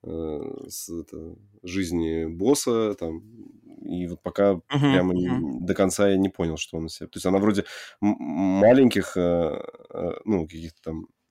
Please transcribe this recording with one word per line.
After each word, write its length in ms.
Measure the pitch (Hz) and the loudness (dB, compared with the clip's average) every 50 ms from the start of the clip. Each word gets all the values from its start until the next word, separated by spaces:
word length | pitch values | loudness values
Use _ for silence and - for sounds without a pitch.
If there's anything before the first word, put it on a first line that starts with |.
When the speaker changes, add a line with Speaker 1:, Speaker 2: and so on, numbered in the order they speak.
| - | -10
Speaker 1:
э, 360 | 82 82 80 82 80 78 73 69 - - - - - | -10 -8 -6 -6 -6 -6 -8 -8 -10 -10 -12 -14 -14
с-, 200 | - - - - | -14 -14 -12 -10
это, 460 | 85 82 78 _ 80 80 80 82 85 - 104 _ 104 107 - | -10 -12 -12 _ -14 -14 -14 -14 -16 -20 _ _ _ _ -14
жизни 600 | 92 90 98 95 82 87 85 82 80 80 80 80 | -8 -4 -4 -4 -2 -2 -2 -2 -2 -2 -2 -4
босса, 720 | 80 82 85 95 117 147 - - 135 117 113 113 107 101 | -6 -6 -2 2 2 2 2 2 -2 0 0 0 -2 -4
там, 260 | - 85 82 82 80 101 110 117 113 - - - - _ - - - - | -4 -8 -8 -8 -10 -14 -18 -20 -20 -20 -20 -20 -20 _ -20 -20 -16 -12
и 220 | - 82 90 90 85 | -8 -6 -6 -6 -8
вот 140 | 87 - _ | -8 -8 _
пока 380 | 90 - - 101 101 98 85 - _ | -8 -2 2 4 4 4 2 -2 _
Speaker 2:
Мгм, 180 | 139 143 139 143 | 0 2 4 4
Speaker 1:
прямо 260 | 131 92 90 92 90 | 4 4 4 2 0
Speaker 2:
мгм. 280 | 90 90 90 87 - - | 0 0 0 -2 -2 -2
Speaker 1:
н-, 220 | 73 62 62 87 | -4 -6 -6 -4
до 80 | 90 95 | -4 2
конца 340 | - 98 92 - - 101 101 | 2 2 2 2 2 2 4
я 80 | 98 95 | 4 4
не 120 | 98 95 | 2 0
понял, 280 | - - 90 82 78 78 | 0 -2 -4 -2 -2 -6
что 200 | - - - 82 | -8 -8 -8 -8
он 100 | 80 80 | -8 -8
из 80 | - | -10
себя. 120 | - - - | -12 -16 -14
То 100 | - 87 | -12 -4
есть 80 | - 92 | -2 2
она 120 | 95 98 | 2 4
вроде 260 | 101 107 101 101 - - - - - - - _ | 4 4 2 2 -2 -6 -10 -16 -18 -18 -10 _
м-, 80 | - 104 | 0 0
м-, 40 | 104 - 62 69 76 82 95 95 92 95 | 0 0 -4 -6 -2 0 0 2 4 6
маленьких, 560 | 101 110 123 135 135 120 - 101 90 - - 92 | 8 8 8 10 8 6 6 2 -2 -2 -2 0
э, 40 | 87 87 87 87 85 78 - - - - - - - - - | 2 4 4 2 2 0 -2 -6 -10 -14 -16 -20 -20 -14 -8
э, 180 | 87 90 87 82 - - | -6 -4 -4 -6 -6 -2
ну, 220 | - 107 92 80 80 | 0 0 0 0 -2
каких-то 340 | 82 80 82 82 _ _ _ | -8 -14 -14 -14 _ _ _
там 240 | - 80 80 - _ _ _ _ _ | -10 -10 -10 -10 _ _ _ _ _